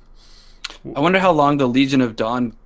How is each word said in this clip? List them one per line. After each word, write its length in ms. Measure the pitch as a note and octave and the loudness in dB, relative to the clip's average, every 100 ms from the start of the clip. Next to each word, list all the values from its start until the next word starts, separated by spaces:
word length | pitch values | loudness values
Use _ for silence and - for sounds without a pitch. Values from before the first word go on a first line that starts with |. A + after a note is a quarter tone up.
| - - - - - - - - - C3 | -20 -20 -20 -20 -20 -20 -20 -16 -12 -4
I 40 | |
wonder 200 | D#3 F#3+ | 0 2
how 120 | F#3+ | 2
long 260 | D#3 C#3+ D3 | 2 2 2
the 100 | C3 | 0
Legion 340 | B2 C3+ C3+ | 0 0 2
of 140 | B2 G#2+ | 0 -2
Dawn 400 | A2 B2 A#2+ - | -4 -4 -4 -8